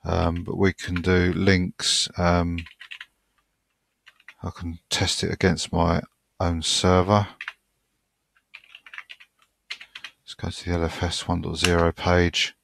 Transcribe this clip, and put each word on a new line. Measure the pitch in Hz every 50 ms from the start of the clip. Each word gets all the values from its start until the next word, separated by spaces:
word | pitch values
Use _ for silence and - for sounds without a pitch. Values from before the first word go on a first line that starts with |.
| _
Um, | 87 87 87 85 82 82 85 85
but | 85 87 90
we | 98 95 90
can | - - - 90 87 82
do | 90 92 90 90 90 87
links. | - 95 98 98 90 90 90 - _ - - - - - - -
Um, | - 87 87 87 87 87 87 85 85 82 - - _ - - - - - _ _ _ _ _ _ _ _ _ _ _ _ _ _ _ _ _ _ _ _ - _ _ _ - - _ -
I | 92
can | - - 87 85 82 85 _ _
test | - - 98 90 - - -
it | 85 87
against | - - 95 85 78 - - -
my | 85 85 85 85 85 - - _ _ _ _ _ _
own | 95 87 87 82 80
server. | - - - - 95 92 92 90 92 104 104 104 - - _ - - - _ _ _ _ _ _ _ _ _ _ _ _ _ _ _ _ _ _ _ _ - _ _ - - _ - - - - _ - _ - _ _ _ _ _ _ _ _ _ - - - _ _ - - - _ _ _
Let's | - -
go | _ - 87
to | 85 - -
the | 92 87
L | 85 82
F | 82 - - 95
S | 87 82 - - -
one | 90 82 -
dot | 85 82
zero | 78 - 90 87 85 85 85 82
page. | - - 90 90 90 87 87 - - - - - _